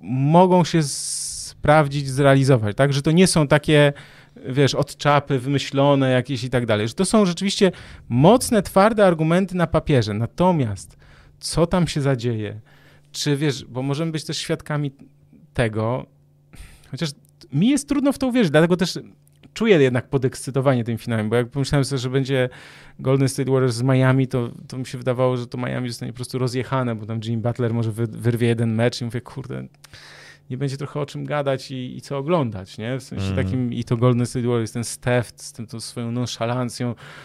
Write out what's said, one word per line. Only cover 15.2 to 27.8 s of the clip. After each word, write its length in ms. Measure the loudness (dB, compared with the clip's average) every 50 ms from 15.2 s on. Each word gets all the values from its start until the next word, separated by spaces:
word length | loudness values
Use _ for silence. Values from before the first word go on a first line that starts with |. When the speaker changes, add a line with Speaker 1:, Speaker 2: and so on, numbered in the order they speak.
| _ _ _ -20 -20 _ _
Speaker 1:
tego, 520 | -2 -2 -2 0 -2 -2 -2 -4 -4 -8 -12 _ _ _ _ _ _ _ _ _ -20 -20 -20 -20 -20 -18 _
chociaż 200 | -10 -8 -8 -8 -8 -12 _ _ _ _ -20 -6 -2
mi 160 | 0 2 2
jest 200 | 2 0 0 -2
trudno 240 | -2 0 0 0 0
w 60 | 0
to 80 | -2
uwierzyć, 240 | 0 2 2 2 4
dlatego 260 | 4 4 4 4 2
też 220 | 0 0 -4 -4 -8 -12 -14 -20 _ _ _ _ _ _ -18 _
czuję 220 | -2 4 4 6 6
jednak 300 | 6 4 4 0 -2 -2
podekscytowanie 760 | -4 -2 -2 -2 -4 -4 -12 -6 -4 0 2 2 2 2 0
tym 140 | -2 -4 -6
finałem, 300 | -4 -4 -2 -2 -2 0
bo 60 | 0
jak 120 | 0 0 0
pomyślałem 360 | -2 -4 -2 0 0 0 0
sobie, 140 | 0 -4 -4
że 120 | -4 -2
będzie 380 | -2 -2 -2 0 0 0 0 -2 -4 -12 -20 -20 -20 -20 -20 -20 -18 -6
Golden 300 | -2 0 2 2 2 0
State 220 | 0 -2 -2 0 2
Warriors 220 | 2 2 2 0
z 80 | 0 0
Miami, 460 | 2 4 4 4 4 4 2 2 0
to, 220 | -2 -4 -4 -4 -8 -14 -16 -14
to 100 | -12 -12
mi 80 | -10
się 120 | -10 -12 -8
wydawało, 380 | -4 -4 -2 0 0 0 0
że 100 | -2 -6
to 120 | -8 -8 -8
Miami 300 | -6 -6 -6 -6 -6 -6
zostanie 240 | -8 -8 -10 -12 -10
po 40 |
prostu 220 | -10 -12 -8 -4 -4
rozjechane, 560 | -4 -2 -2 -4 -6 -2 -2 -2 -2 -2 -4
bo 120 | -6 -8
tam 140 | -8 -8 -6 -4
Jimmy 180 | -4 -4 -2 -2
Butler 320 | -4 -2 -2 -2 -2 0
może 180 | 0